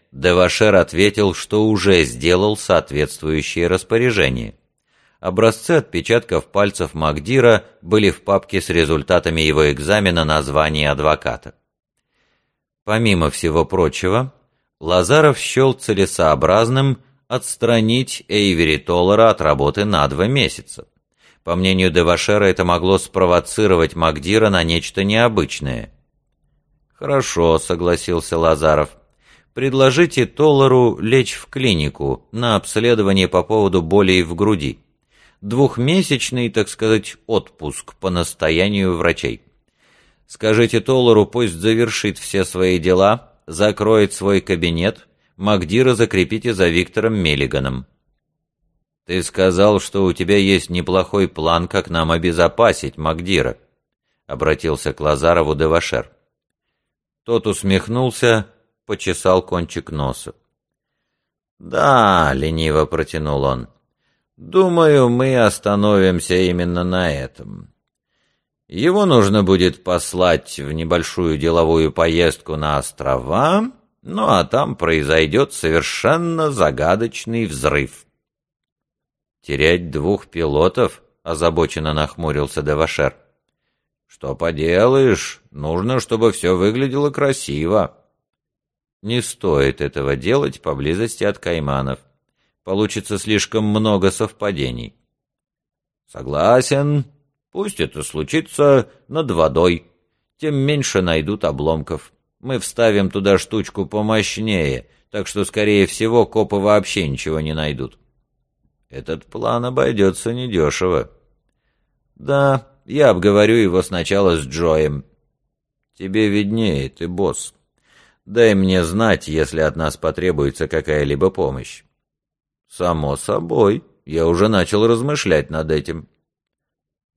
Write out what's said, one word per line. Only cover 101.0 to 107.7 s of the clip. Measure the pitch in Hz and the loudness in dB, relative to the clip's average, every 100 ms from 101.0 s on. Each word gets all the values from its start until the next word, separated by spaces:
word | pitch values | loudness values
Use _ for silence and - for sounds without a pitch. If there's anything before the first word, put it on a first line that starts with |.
найдут | 90 80 78 - | 0 0 -2 -4
обломков. | 80 69 76 80 73 78 - _ _ _ | -4 -2 -2 -2 -4 -10 -12 _ _ _
Мы | 123 127 | -8 -8
вставим | - - 113 101 95 | -6 0 2 2 0
туда | 98 98 95 | 0 2 2
штучку | - 110 - - 92 | 0 -6 -6 -6 -6
помощнее, | 104 107 110 98 - 110 98 76 64 - _ _ | -4 -2 -2 -2 -4 -4 -2 -2 -4 -10 _ _
так | 104 95 | -10 -8
что, | 104 95 | -6 -4
скорее | - 104 104 92 | -2 2 4 2
всего, | - 110 120 104 | 0 0 2 2
копы | 110 101 101 | 0 -2 0
вообще | 98 104 95 - 78 | 2 2 2 -4 -4
ничего | 67 - 80 | -4 -4 -4
не | 78 | -4
найдут". | 78 76 | -4 -6